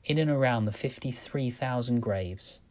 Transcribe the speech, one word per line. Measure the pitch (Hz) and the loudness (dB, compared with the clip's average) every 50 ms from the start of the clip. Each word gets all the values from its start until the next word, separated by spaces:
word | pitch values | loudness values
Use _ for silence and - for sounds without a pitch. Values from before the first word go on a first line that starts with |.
| _ | _
in | - 151 | 2 2
and | 156 156 151 | 2 4 4
around | 147 135 135 127 120 117 107 | 4 4 4 4 4 4 2
the | 104 | 0
fifty-three | 107 - - 135 - - - 135 123 - - - - 143 131 123 | -2 -2 -4 -6 -6 -4 -6 -6 -6 -6 -10 -6 -4 -2 -2 -2
thousand | 123 - 135 127 127 123 120 123 123 120 | -2 -2 -2 0 0 0 2 2 2 2
graves. | 110 110 101 95 92 87 90 92 - - - - - _ | 2 0 -2 -2 -2 -4 -6 -8 -8 -10 -10 -12 -18 _